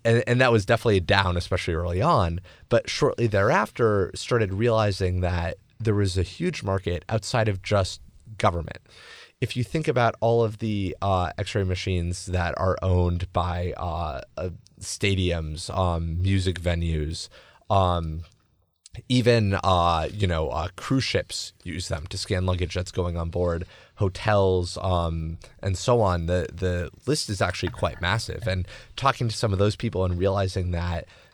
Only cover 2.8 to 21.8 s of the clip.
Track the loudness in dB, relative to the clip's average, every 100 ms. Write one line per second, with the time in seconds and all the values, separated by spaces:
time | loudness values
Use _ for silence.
2.8 | 0 0 0 2 0 2 2 2 0 0
3.8 | 2 2 0 -4 -2 0 0 0 2 4
4.8 | 2 2 0 0 0 0 -4 -6 _ _
5.8 | 0 2 2 0 -2 -2 -4 -4 -4 -2
6.8 | -2 -6 -4 -4 -2 0 0 -2 0 0
7.8 | 0 -6 -16 -20 -20 0 0 0 -6 -12
8.8 | -18 -20 -20 -20 -20 _ -4 -4 -2 -2
9.8 | 0 2 2 2 2 4 2 0 -2 0
10.8 | -2 -2 0 2 0 -4 -4 -2 0 -2
11.8 | 0 0 -2 -4 -4 -2 -2 0 0 0
12.8 | 2 4 4 0 -2 -2 -2 -2 -4 -4
13.8 | -6 -4 -4 -6 -10 -8 -8 -10 -18 -16
14.8 | -12 -2 0 2 0 0 -4 -8 -6 -2
15.8 | 0 0 -2 -2 0 2 0 -2 -2 0
16.8 | 0 -2 -2 -6 -12 -18 -20 _ _ 2
17.8 | 2 0 -2 -8 -12 _ _ _ _ _
18.8 | -18 -18 0 2 4 4 4 2 4 4
19.8 | 4 2 -2 -2 0 0 0 -4 -6 -8
20.8 | -2 0 0 -2 -2 -8 -10 -12 -10 -8